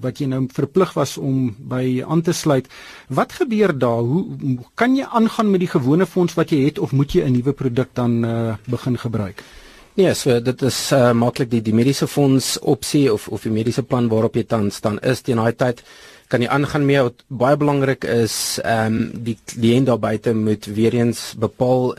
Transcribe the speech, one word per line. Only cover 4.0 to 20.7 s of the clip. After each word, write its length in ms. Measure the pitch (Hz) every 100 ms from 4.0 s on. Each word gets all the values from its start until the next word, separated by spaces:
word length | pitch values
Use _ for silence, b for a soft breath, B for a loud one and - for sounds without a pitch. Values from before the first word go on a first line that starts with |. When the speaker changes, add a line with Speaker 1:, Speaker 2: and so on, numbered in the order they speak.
Speaker 1:
Hoe, 540 | 120 165 - 139 147 123 - -
kan 200 | 247 262
jy 100 | 269
aangaan 460 | 240 220 - 214
met 80 | 190
die 100 | 180
gewone 360 | 175 123 160 185
fonds 280 | 185 175
wat 160 | - 160
jy 160 | 156 139
het, 140 | -
of 120 | 139
moet 200 | 139 139
jy 120 | 180
'n 80 | 151
nuwe 220 | 123 127
produk 360 | 139 135 120 123
dan, 320 | - 120 117 117
uh, 300 | 117 113 107 -
begin 300 | 120 - 120
gebruik? 460 | 123 110 98 - B B B B B -
Speaker 2:
Nee, 140 | 180
so 260 | 110 143 120
dit 220 | 120 123
is, 300 | 131 - -
uh, 200 | 135 123
maklik 380 | 117 120 - 123
die, 120 | 117
die 120 | 107
mediese 340 | 110 123 135 147
fonds 520 | - 139 135 - -
opsie 540 | - 139 - 151 135
of, 140 | 107 -
of 140 | 104
die 100 | 113
mediese 320 | 110 117 117
plan 240 | 120 127 120
waarop 280 | 110 110 120
jy 100 | 104
tans 320 | 113 101 -
dan 180 | 110 104
is 220 | - 123
teen 140 | - 113
daai 200 | 113 113
tyd 280 | 127 120 B B B B -
kan 140 | 123
jy 60 | 120
aangaan 320 | 139 143 156 139
mee. 160 | 139
Wat 220 | 120 - - 127
baie 160 | 127 147
belangrik 480 | 147 143 135 127 -
is, 540 | 117 113 - - -
ehm, 480 | - 113 110 110 110 - 117
die 100 | 110 -
kliënt 400 | - 113 120 127
daar 100 | 113
buite 340 | 107 107 123 110
moet 320 | 107 104 -